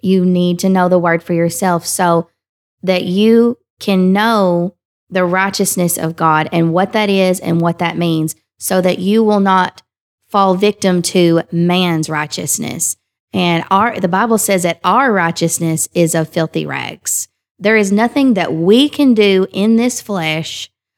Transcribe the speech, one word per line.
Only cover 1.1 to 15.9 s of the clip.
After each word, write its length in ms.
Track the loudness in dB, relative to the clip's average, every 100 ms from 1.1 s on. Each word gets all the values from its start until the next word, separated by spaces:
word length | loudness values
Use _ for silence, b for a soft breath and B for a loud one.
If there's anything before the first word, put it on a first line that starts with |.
| -2
for 120 | -2
yourself 520 | -2 -2 -2 -2 -2 -4
so 440 | -2 0 0 -2 _ _ _ _ _
that 220 | -4 -2
you 540 | -2 2 4 4 2 -2 _ -10
can 340 | -2 2 2
know 600 | 2 2 2 2 0 -2 -8 _ _ _
the 160 | -2 0
righteousness 720 | 0 -2 -2 -2 -2 -2 -2
of 180 | -6 -2
God 320 | 2 2 0
and 220 | 0 0
what 200 | 0 0
that 160 | 0 0
is 300 | 2 0 0
and 180 | -2 -2
what 200 | 0 -2
that 180 | -4 -2
means, 380 | -2 -2 -4 -8 _ _
so 220 | -4 0
that 180 | 0 -2
you 240 | 0 2
will 160 | 2 2
not 400 | 2 2 0 -6 _ _ _ _ _
fall 260 | 0 2
victim 480 | 2 0 0 0 0
to 400 | 0 2 2 2 0
man's 560 | -2 0 0 0 -2 -4
righteousness. 840 | -6 -6 -8 -6 -6 -6 -6 -8 -8 _ _ _
And 300 | -2 0 -2 0
our, 280 | 0 0 -2
the 80 | -2
Bible 300 | 0 0 0
says 240 | 0 0
that 160 | -2 -2
our 280 | 0 2 2
righteousness 760 | 2 0 0 -2 -2 -2 -4 -4